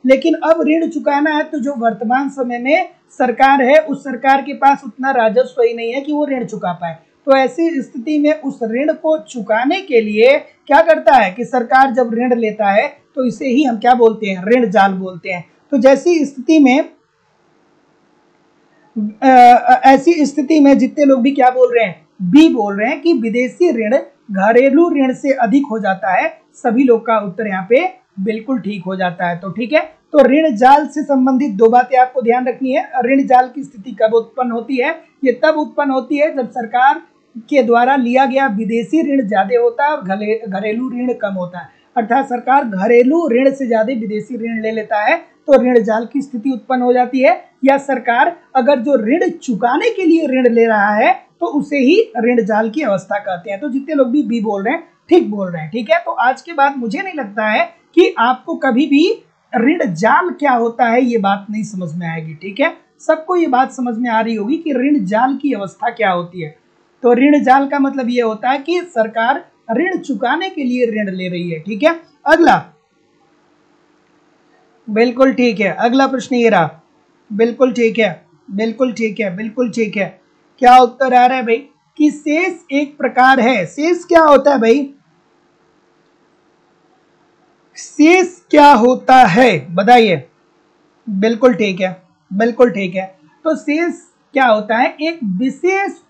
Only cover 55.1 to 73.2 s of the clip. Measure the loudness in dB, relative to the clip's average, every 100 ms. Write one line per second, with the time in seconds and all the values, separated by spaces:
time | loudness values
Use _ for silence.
55.1 | 2 2 -6 -8 -8 -10 -10 -2 -2 -2
56.1 | -2 -2 -2 -8 -2 -2 -2 -8 -8 -8
57.1 | -10 -8 -6 -2 -2 -4 _ _ 2 2
58.1 | 2 -2 -2 -6 -4 -2 0 2 2 2
59.1 | -2 _ _ _ -2 0 0 -2 -2 2
60.1 | 2 0 -2 0 0 -2 0 0 2 0
61.1 | 0 -2 -4 -6 -8 -8 -8 -10 -8 -8
62.1 | -8 -12 -14 -14 -4 -4 -6 _ _ -4
63.1 | -4 -2 -2 0 0 -2 -4 -8 -6 -2
64.1 | -2 -2 -4 -4 -6 -4 -2 0 0 0
65.1 | -2 -2 -2 -4 -4 -8 -8 -8 -2 -2
66.1 | -2 -6 -12 -14 -14 _ _ _ _ 0
67.1 | 4 4 4 4 2 2 -2 -2 -2 -4
68.1 | -2 -2 -4 -4 -4 -4 -6 -4 -4 -2
69.1 | -2 -2 -2 -6 _ -6 -2 -2 -4 -6
70.1 | -6 -4 -4 -6 -6 -4 -2 -2 -2 -6
71.1 | -6 -8 -6 -8 -8 -10 -2 0 -2 _
72.1 | _ 0 2 4 2 -2 _ _ _ _
73.1 | _